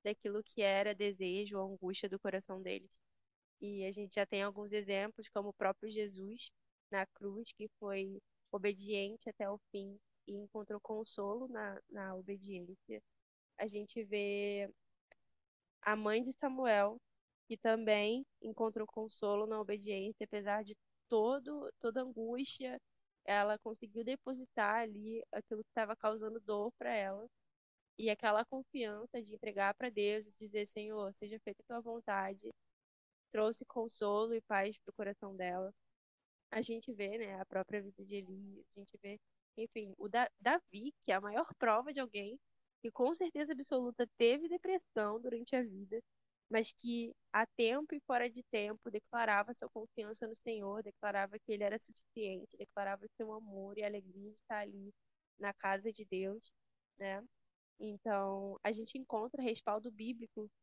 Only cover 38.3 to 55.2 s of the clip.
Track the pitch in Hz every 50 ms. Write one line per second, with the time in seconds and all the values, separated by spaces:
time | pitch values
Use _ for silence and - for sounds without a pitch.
38.3 | 190 196 202 196 196 - - _ _ 202 202 - - - - 196 208 - _ _
39.3 | _ _ _ _ _ 220 226 - - 226 208 196 - - 202 202 214 240 254 -
40.3 | - _ 202 247 311 349 - _ 190 208 240 294 - _ _ - 185 196 202 208
41.3 | 208 269 349 - - - 247 226 214 233 254 302 269 277 254 226 - 208 196 208
42.3 | 247 - _ _ _ _ _ _ _ _ - 226 - - 247 285 339 - 359 330
43.3 | - 294 302 294 302 254 277 - 269 254 247 247 233 - 240 - _ - 233 233
44.3 | 262 294 339 320 349 349 - 359 381 349 - _ - 226 208 208 214 233 240 254
45.3 | 233 226 247 - 269 254 247 214 190 196 202 190 220 233 - _ _ _ _ _
46.3 | _ _ _ - 220 220 220 - - - - 240 233 233 233 226 - _ _ _
47.3 | - 214 226 - _ - 233 226 254 285 311 - 311 285 - - 247 240 240 240
48.3 | 226 247 - _ 240 214 208 208 214 - - 240 202 214 - _ - - 226 214
49.3 | 202 202 208 233 240 - - - - 226 220 - _ 233 208 208 226 - 233 220
50.3 | 226 - - 240 226 208 196 196 202 220 214 202 - _ 208 202 202 196 196 196
51.3 | 208 220 - - 208 202 208 202 214 226 - - - - - _ - 226 214 190
52.3 | 190 180 - - - - 208 - _ 202 196 196 202 196 202 - _ - 220 220
53.3 | 214 220 226 202 196 196 196 196 202 214 208 208 208 202 190 185 180 196 202 214
54.3 | 214 - _ - 220 208 208 202 202 196 196 202 - _ _ _ _ _